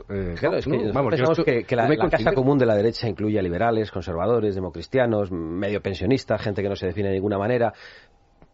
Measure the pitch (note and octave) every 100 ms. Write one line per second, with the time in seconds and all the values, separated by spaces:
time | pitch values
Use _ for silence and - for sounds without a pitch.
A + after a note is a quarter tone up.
0 | - G2 F2+ E2+ D3+ F3 C3+ - G#2+ B2+
1 | B2 C#3 C3 E3 D#3 A#2+ - A#2+ A#2+ B2+
2 | A2+ - A2+ C3+ C3 C#3+ A#2 G#2 A2+ -
3 | A#2 F#2 G#2+ G#2 F#2 F2 A#2 A2 G#2 F#2+
4 | F2+ E2+ G2 A#2+ G#2+ F#2+ F2+ E2+ - C3
5 | A#2+ G#2 G2 F2+ D#2+ F2 G2+ G2+ G2+ F#2
6 | F#2 C3+ - G#2+ A2 G2 G2 G2+ F#2+ G2
7 | G2 F#2+ G#2 G2 G#2 B2 A2+ - - -
8 | - _ _ _ -